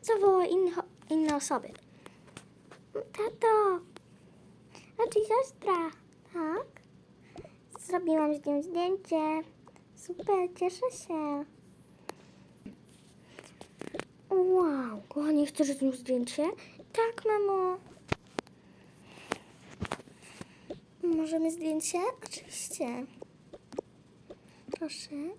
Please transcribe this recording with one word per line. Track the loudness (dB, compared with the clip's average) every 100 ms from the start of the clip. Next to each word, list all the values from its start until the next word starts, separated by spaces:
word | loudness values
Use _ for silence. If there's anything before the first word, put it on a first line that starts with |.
Zawołaj | 2 4 6 6 4
inne, | 4 2 0 -8 -14 -2
inne | 2 2 2
osoby. | 0 -2 -4 -16 -20 -20 -20 -20 -20 -20 -20 -20 -20 -20 -12
Tato. | -10 -10 -4 -6 2 4 6 4 2 -4 -20 -20 -20 -20 -20 -20 -20 -20 -20 -18 -2
A | 2
czy | 2
siostra? | 2 2 2 -4 0 0 0 -8 -20 -20 -10
Tak? | -4 -2 -2 -6 -14 -20 -20 -20 -20 -20 -18 -18 -20 -20 -18
Zrobiłam | -4 -2 2 2 2
z | 0 0
nią | -2
zdjęcie. | -2 -2 0 -2 0 0 2 -2 -6 -18 -20 -20 -20
Super, | -20 -12 -8 0 2 2 0
cieszę | -2 -2 -6 -6 -6
się. | -4 -2 -4 -6 -14 -20 -20 -20 -18 -18 -18 -20 -20 -20 -20 -20 -20 -20 -20 -20 -20 -20 -20 -20 -20 -20 -16 -12 -10 -12 -20 0
Wow, | 2 6 6 4 2 -4 -8 -8
kochanie, | -2 2 4 2
chcesz | 2 0
z | 2
nią | 0
zdjęcie? | 0 -2 0 0 0 -2 -2 -12 -20 -6
Tak, | 0 0 0 0
mamo. | 2 4 2 2 -2 -8 -20 -10 -10 -8 -12 -12 -20 -20 -20 -20 -20 -20 -20 -10 -10 -10 -20 -20 -12 -10 -10 -12 -20 -20 -20 -20 -20 -14 -14 -14 -4
Możemy | 0 0 0 0 0
zdjęcie? | -2 -2 -2 -2 0 -2 -4
Oczywiście. | -12 -12 -12 -10 -10 -4 -4 -4 -10 -14 -20 -20 -20 -20 _ -12 -12 -20 -20 -20 -20 -20 -20 -20 -12 -8
Proszę. | -8 -10 -10 -8 -8